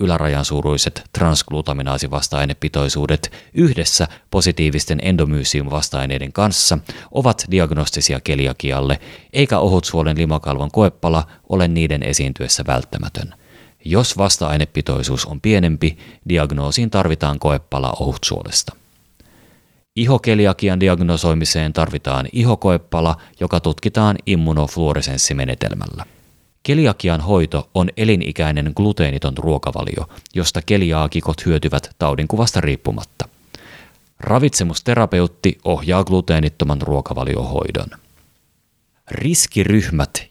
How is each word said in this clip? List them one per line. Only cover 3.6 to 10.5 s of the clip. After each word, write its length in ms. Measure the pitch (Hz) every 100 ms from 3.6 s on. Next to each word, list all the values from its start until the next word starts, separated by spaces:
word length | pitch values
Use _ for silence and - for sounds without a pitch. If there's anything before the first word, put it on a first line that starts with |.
| 170 - 80 - 80 - -
positiivisten 680 | 95 92 82 78 73 - 76
endomysium-vasta-aineiden 1300 | 92 90 73 73 65 73 69 73 76 69 67 67 67
kanssa 460 | 95 104 - - 80 - - -
ovat 340 | - 127 - -
diagnostisia 680 | 92 80 76 73 76 71 67
keliakialle, 800 | - 71 67 64 69 67 69 71 - - -
eikä 260 | 135 139 101
ohutsuolen 600 | 78 92 - 82 78 78
limakalvon 520 | 80 78 73